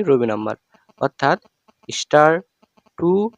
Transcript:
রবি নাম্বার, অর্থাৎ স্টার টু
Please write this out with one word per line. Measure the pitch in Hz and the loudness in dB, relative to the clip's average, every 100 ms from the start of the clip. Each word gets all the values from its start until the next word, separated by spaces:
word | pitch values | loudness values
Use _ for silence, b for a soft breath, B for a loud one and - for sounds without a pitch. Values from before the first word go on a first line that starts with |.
| 190 | 0
রবি | 135 117 | 0 0
নাম্বার, | 104 107 110 _ b b _ | -4 -6 -10 _ b b _
অর্থাৎ | 139 - 139 180 _ _ _ _ - | -8 -2 -2 -2 _ _ _ _ -14
স্টার | - - 151 151 170 - _ _ _ _ - | -12 0 4 4 2 -6 _ _ _ _ -4
টু | 170 190 220 | 0 0 -2